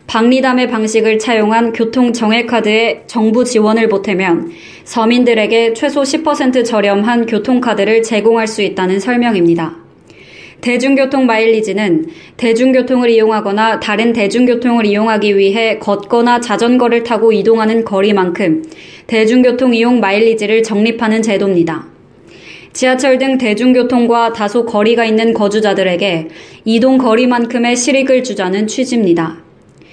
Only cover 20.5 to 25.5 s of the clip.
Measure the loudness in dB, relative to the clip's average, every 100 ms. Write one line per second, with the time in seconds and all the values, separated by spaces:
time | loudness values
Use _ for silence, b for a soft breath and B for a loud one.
20.5 | 0 0 0 0 0 -2 0 0 0 0
21.5 | 0 0 -2 -10 -20 -20 -20 B B B
22.5 | B B -4 0 0 2 2 0 0 -2
23.5 | 0 2 2 2 0 2 2 0 -2 -2
24.5 | 0 -2 0 2 2 2 2 0 0 0